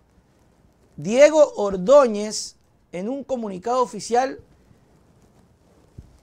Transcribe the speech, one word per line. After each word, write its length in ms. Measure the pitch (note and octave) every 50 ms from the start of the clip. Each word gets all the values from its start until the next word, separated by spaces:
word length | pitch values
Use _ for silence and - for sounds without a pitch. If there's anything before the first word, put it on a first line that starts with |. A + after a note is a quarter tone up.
| _ _ _ _ _ _ _ _ _ _ _ _ _ _ _ _ _ _ _
Diego 580 | - C#3+ F3 A3 B3+ C#4+ D4+ D4+ D#4 D4 C4 -
Ordóñez, 1000 | G#3+ G#3 G3+ G3 F#3+ F3+ G3 C4+ D4 C#4 A#3+ G#3+ G3+ G#3 G#3+ G#3 - - - - _ _ _ _ _ _ _ -
en 160 | E3+ F#3 G#3+
un 160 | C4 C#4 C4
comunicado 580 | - C4+ A#3+ A3+ G#3 F#3+ F3+ F3+ A#3 B3 C4 B3
oficial, 560 | F#3+ - G3+ - - A3+ A#3+ C4 C4+ C#4 - - _ _ _ _ _ _ _ _ _ _ _ _ _ _ _ _ _ _ _ _ _ _ _ _ _ _ _ _ _ _ - - - _ _